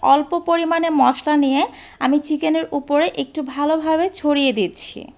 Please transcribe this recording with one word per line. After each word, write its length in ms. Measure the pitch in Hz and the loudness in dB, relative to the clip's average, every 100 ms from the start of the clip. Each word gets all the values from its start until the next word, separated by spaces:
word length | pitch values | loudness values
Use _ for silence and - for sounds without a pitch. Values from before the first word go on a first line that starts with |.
| - | 4
অল্প 180 | 277 294 339 339 | 2 2 -4 0
পরিমাণে 400 | 339 330 330 330 311 | 0 0 0 0 2
মশলা 340 | 254 262 - 302 | 2 2 0 2
নিয়ে 180 | 277 269 427 - - - 262 | 2 2 -2 -6 -20 -6 0
আমি 120 | 294 294 | 0 0
চিকেনের 380 | 302 320 320 320 294 | -2 0 -2 -2 -6
উপরে 260 | 277 285 339 - | -2 0 0 -2
একটু 160 | 269 - 269 262 | -6 -6 -8 -4
ভালোভাবে 500 | 294 320 311 320 359 370 | 0 0 0 0 0 -2
ছড়িয়ে 320 | 294 285 269 226 | 0 2 2 0
দিচ্ছি। 400 | 185 - - - - | -2 -4 -12 -12 -18